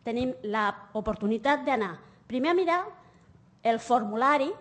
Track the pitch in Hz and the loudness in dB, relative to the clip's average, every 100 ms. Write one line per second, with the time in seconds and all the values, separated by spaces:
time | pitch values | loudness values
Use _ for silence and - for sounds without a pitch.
0 | - 233 254 254 214 214 202 - - 214 | -6 -4 -2 -4 -4 -2 -2 -4 -8 -6
1 | 208 202 208 220 277 285 269 254 196 160 | -4 -2 0 0 2 0 2 -2 -2 -6
2 | - - - 247 294 349 339 349 370 - | -16 -20 -8 -2 2 2 2 0 -2 -10
3 | - - - - _ _ 226 226 - 247 | -20 -20 -20 -20 _ _ 0 0 2 0
4 | 214 220 262 294 277 440 | 0 0 2 4 0 -4